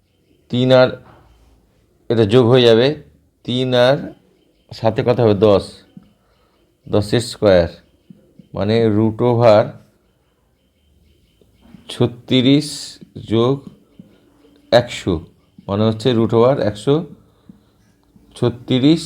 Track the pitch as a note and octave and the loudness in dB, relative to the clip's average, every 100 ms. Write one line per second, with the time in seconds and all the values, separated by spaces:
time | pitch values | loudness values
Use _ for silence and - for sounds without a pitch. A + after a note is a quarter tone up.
0 | _ _ _ _ _ A#2+ B2+ B2+ B2+ - | _ _ _ _ _ -2 2 4 2 -2
1 | - - _ _ _ _ _ _ _ _ | -18 -20 _ _ _ _ _ _ _ _
2 | - A2+ G#2+ C3 A#2 B2+ A#2+ A2+ C3+ D3+ | -4 -2 2 2 4 4 4 4 2 -4
3 | - _ _ _ - B2 B2+ B2 B2 D3 | -12 _ _ _ -10 -6 -2 0 0 0
4 | C#4+ - _ _ _ _ - - A2+ A2+ | -6 -18 _ _ _ _ -20 -6 -4 -2
5 | A#2+ B2 A2+ G2 G#2+ G2 - - _ - | -2 0 0 2 2 2 -2 -16 _ -20
6 | _ _ _ _ _ _ _ _ - G#2+ | _ _ _ _ _ _ _ _ -6 -4
7 | G#2 A#2+ A#2+ - G#2+ F2+ E2+ - _ _ | -2 -4 -4 -2 2 4 2 -6 _ _
8 | - - _ _ _ G2 G2+ A2+ A2+ G#2 | -20 -20 _ _ _ -8 -2 0 0 0
9 | A2 G#2+ B2 A#2 A#2+ G#2+ - - _ _ | -2 -2 -2 2 4 4 2 -6 _ _
10 | _ _ _ _ _ _ _ _ _ _ | _ _ _ _ _ _ _ _ _ _
11 | _ _ _ _ _ _ _ - - - | _ _ _ _ _ _ _ -20 -12 -4
12 | A#2 - - C3 B2+ C#3+ D3 - - - | -4 -4 -4 0 2 0 -2 -12 -18 -20
13 | - - G#2+ A2 B2 C#3 - - _ - | -20 -18 -4 -2 -2 -4 -10 -20 _ -20
14 | - _ _ _ _ _ _ A#2+ A#2+ - | -20 _ _ _ _ _ _ 0 0 -6
15 | - E2 - _ _ _ - G2+ A2 A2 | -6 -6 -8 _ _ _ -8 -4 -2 -2
16 | C3 A2+ A2+ A#2 A#2+ C#3 G#2 G#2 - D3+ | -2 0 0 2 0 0 -4 -6 -4 -4
17 | F3+ - _ _ _ - _ _ _ _ | -4 -16 _ _ _ -20 _ _ _ _
18 | _ _ _ - A#2+ - - B2+ C#3 E3+ | _ _ _ -6 -6 -6 -4 0 2 0